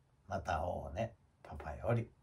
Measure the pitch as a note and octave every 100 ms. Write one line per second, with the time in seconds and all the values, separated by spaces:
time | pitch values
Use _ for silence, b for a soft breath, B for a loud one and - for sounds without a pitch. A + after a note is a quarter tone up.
0 | _ _ - G2 F2 D#2+ F2 D#2+ C#2+ D#2+
1 | A2+ - - _ - - D2+ D2 F#2 A#2
2 | A#2 -